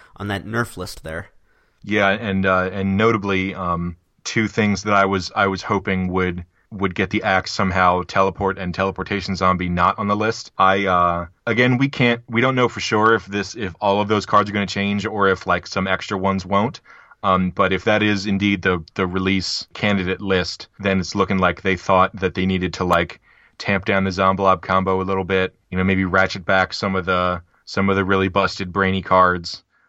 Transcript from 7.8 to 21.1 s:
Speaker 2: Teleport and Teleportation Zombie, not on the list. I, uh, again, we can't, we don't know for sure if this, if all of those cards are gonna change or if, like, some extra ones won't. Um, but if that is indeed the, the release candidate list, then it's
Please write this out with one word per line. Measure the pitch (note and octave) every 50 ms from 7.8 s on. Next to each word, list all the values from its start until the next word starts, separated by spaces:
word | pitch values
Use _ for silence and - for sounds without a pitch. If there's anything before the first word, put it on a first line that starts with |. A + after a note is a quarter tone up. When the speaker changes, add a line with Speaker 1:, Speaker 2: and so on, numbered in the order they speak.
| F#2 F2+ F2+ F2+ F2+
Speaker 2:
Teleport | - - G2 F#2+ G2 F#2 - G2+ F#2+ F#2+ F#2+
and | F#2+ F2+ F2
Teleportation | - G2 G2 F#2+ - F#2 - G2+ G2+ F#2 - F#2+ E2+
Zombie, | F#2+ F#2 F2+ F2 F#2 F2
not | F2 F2 F2 F#2 G2+ -
on | G#2 G2+
the | G#2 G#2
list. | A2 A2 A2 - - - - -
I, | F#2+ F#2+ G2 G2+ G2+
uh, | F#2+ F2+ F2 F2 F2 E2+ E2+ F2 E2+ - _ _
again, | A#2 A#2 A2+ B2 B2+ B2+ B2
we | C#3 C3+
can't, | C#3 - B2+ A#2+ A#2+ A#2 - -
we | A2+ A#2
don't | B2 C3+ C3
know | B2+ B2 A#2+
for | - G#2+
sure | - - A2+ G#2+ G#2+ A2 A2+
if | G#2+ F2+
this, | F#2+ G2 G2+ G2 F#2+ -
if | A#2 A2 F#2 E2+ -
all | G#2+ G2+ G2 G2+
of | G#2 G2+
those | G#2+ G#2 G2
cards | - - G#2 G2+ G#2
are | G2+
gonna | G#2 G2+
change | F#2+ - G2+ G2 G2+ G2+ G#2 F#2
or | A2 G#2 G#2 G2 F#2+
if, | F#2+ F2+ - F#2+
like, | F2 F2 -
some | - - G2 F#2+ G2
extra | F#2 F#2 - - G#2 F#2+
ones | F#2 G2 F#2+ F#2+ F2
won't. | F2 G2+ G2 G#2+ C3 - - - - - - - _ - _ -
Um, | G2+ F#2 F#2 F#2 F2+
but | E2 - G2 F#2
if | F#2+ F2+ -
that | A2+ G#2+ G#2+ G#2
is | G#2+ G#2 G2 F#2+
indeed | G#2+ G2 F#2+ G2+ G2+ G2+ F#2+ F2+
the, | F#2+ F#2 F2 E2 - _
the | - F#2+ F2+
release | F2+ F#2+ F#2 F#2+ G2 F#2+ F#2 - - - - - -
candidate | - - G#2 G2+ G2 F#2 F2+ F#2 -
list, | G#2 G2 G2 F#2 F2 - - - - - _ -
then | G2 G2+ F#2+ F#2+
it's | F2 -